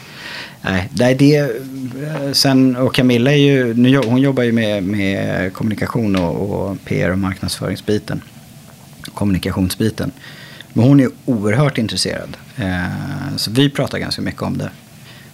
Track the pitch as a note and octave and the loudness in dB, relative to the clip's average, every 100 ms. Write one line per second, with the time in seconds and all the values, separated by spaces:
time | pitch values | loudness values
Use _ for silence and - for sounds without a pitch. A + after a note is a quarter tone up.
0 | - - - - - - - F#2+ G2 - | -20 -16 -14 -14 -14 -8 -2 -2 -2 0
1 | B2 C3 C#3+ D3 C#3+ A#2 C3+ C3+ B2+ C3 | 2 4 4 4 2 -4 -8 -10 -10 -8
2 | D3+ D#3 C#3 C3+ C#3 C3 C3 B2 B2+ A#2+ | -8 -6 -2 0 4 4 4 2 0 2
3 | B2+ A#2+ B2 D3 C#3+ C#3 B2 A2+ B2 C#3 | 4 4 4 4 4 4 2 4 4 4
4 | A2+ B2 C#3 B2+ A#2+ A2+ G#2+ G#2 F#2 G#2 | 4 2 2 2 2 2 2 0 -2 0
5 | F#2+ G2 G#2 F#2+ F#2 - A2 G2+ G2 C3 | 0 0 -2 -2 -4 -2 -4 -2 -2 -2
6 | A2 F#2+ E2+ - G2+ F#2 F#2+ F#2 - G2+ | 0 0 0 -2 -2 -4 -4 -6 -4 -2
7 | F#2+ F#2 F#2+ F#2+ F#2+ - G#2 G2 - G#2 | 0 0 -2 -4 -6 -6 -6 -6 -2 -2
8 | - G2+ - - - - - - - - | -2 -10 -10 -20 -20 -20 -20 -20 -20 -20
9 | - - G2+ F2+ F#2+ F#2+ F#2 - A2 - | -14 -4 -2 0 -2 -2 -2 0 -2 -2
10 | F2+ - - - - - - A#2+ B2 C#3+ | -8 -8 -16 -20 -20 -20 -6 2 6 6
11 | B2 - - A#2 G#2 G#2+ D3 - A2 F#2 | 4 0 -4 0 2 2 2 0 -2 -2
12 | - - - - - - F#2+ F2+ F#2 G2 | -4 -4 -8 -14 -14 -6 -4 -2 -4 -6
13 | F#2+ G2 F#2+ G2+ - A2+ C#3+ C#3+ C3 F#2+ | -6 -6 -6 -6 -2 2 2 2 -4 -4
14 | F#2 - F#2+ - G2 F#2 G#2 - - - | -6 -6 -6 -4 -4 -4 -6 -10 -20 -20
15 | - - - | -20 -20 -20